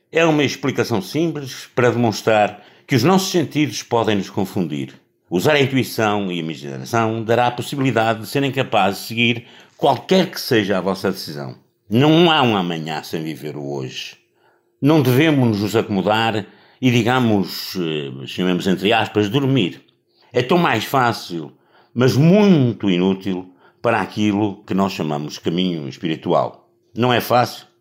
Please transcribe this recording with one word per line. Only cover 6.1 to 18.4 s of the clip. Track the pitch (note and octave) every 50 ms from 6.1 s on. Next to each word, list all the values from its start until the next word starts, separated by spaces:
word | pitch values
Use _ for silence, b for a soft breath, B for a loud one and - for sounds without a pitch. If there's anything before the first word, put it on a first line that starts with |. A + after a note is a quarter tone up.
| G#2 G#2 G2+ F#2
e | F2
a | E2+
imaginação | D#2+ D#2+ D#2 C2+ C#2 C#2+ C2+ C2 C2 C2+ A#2 A2+ A2+ A2 A2+ A2+ A2
dará | A2 A#2 A#2 B2
a | A#2+
possibilidade | A#2+ - - - D3+ C#3 C3+ C3+ G#2+ A2+ A2 A2+ A2+ G#2+
de | G#2+
serem | - - C#3+ C#3 C3+
capazes | A#2+ C3 B2 - - G#2 F#2+ G2 F#2+ -
de | -
seguir | - A2+ A#2 A#2+ A#2 A#2 A2+ B B B B B B B
qualquer | B D#3+ C#3+ B2+ - - - F#3 F#3+ E3 F#3
que | - -
seja | - - B2+ A2 G2+ F#2+ G2+
a | F#2
vossa | F2 G2 F#2 F#2 - G2
decisão. | F#2 - - E2 D2 C#2+ C#2 B1+ B1 - _ _ _ _ _ -
Não | G#2 A#2+ C#3+ D#3 D#3+ E3 F3+ E3
há | D#3 D3+
um | C3 A#2+ G#2+
amanhã | G2 F2 F2 E2+ D#2+ D#2 D#2+ D#2 D2+
sem | - - - E2 D#2
viver | D#2+ D2+ C2 D2 D2+ C#2
o | D2 C#2+
hoje. | C#2 C#2+ C2+ C2 B1+ - - - - - _ _ _ _ _ _ _ _ _ _ _ _ -
Não | C#3 C#3 D#3+ D#3
devemos | B2 B2+ B2 C3 D#3+ D#3+ D3 C3+ B2 A#2 G#2+ G2
nos | G#2+ G2 G2+
acomodar | A2+ F#2+ - G#2 F#2+ F2+ G#2 G#2+ A2 A2+ A2+ G#2 G#2+ F#2+ b b b b b b b
e, | C3 B2+
digamos, | A#2+ B2 G2+ A#2+ C3 C3 B2 A2+ G#2+ G2 F2+ D#2+ - - - - -
eh, | F#2 F2 D#2+ D#2 D2+ C#2 C2+ C2 C2 C2
chamemos | B1+ - F#2+